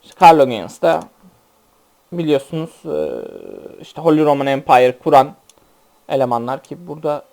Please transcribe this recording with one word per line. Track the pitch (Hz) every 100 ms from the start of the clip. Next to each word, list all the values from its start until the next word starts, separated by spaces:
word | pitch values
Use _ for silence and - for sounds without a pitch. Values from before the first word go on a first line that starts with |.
İşte | _ -
Karl | 170 160
Lorenz | 131 113 85 - 170 165 - _ _ _ _ _ _ _ _ _ _
biliyorsunuz, | 175 156 139 - 160 160 _ 165
e, | 107 76 60 - 50 50 50 - -
işte | - -
Holy | 160 151 151
Roman | 139 139
Empire | 135 - 127 127 127
kuran | - 143 127 - _ _ _ _ _ _ -
elemanlar | 139 127 117 120 139
ki | _ 151 175
burada | 151 156 147 _